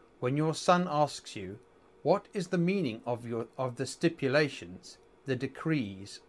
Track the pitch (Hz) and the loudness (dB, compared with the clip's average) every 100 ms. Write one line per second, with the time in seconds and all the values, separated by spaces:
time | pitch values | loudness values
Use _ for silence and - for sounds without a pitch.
0 | - - 127 143 156 151 - 175 180 147 | -20 -4 0 2 0 2 4 4 6 2
1 | 147 - - - 92 107 - - - - | 2 0 -12 -10 -10 -10 -16 -20 -20 -4
2 | 139 196 - 208 170 180 170 196 139 110 | 2 2 2 -6 -2 2 2 2 0 -4
3 | 120 120 117 113 117 - 131 120 131 - | -4 -4 -2 -6 -6 -4 -4 -4 -6 0
4 | 170 170 135 143 147 - 87 92 - - | 0 2 2 2 2 -2 -12 -14 -16 -20
5 | - _ - 127 135 - 160 156 101 95 | -20 _ -4 -4 -4 -4 -2 0 -2 -8
6 | 101 - | -14 -16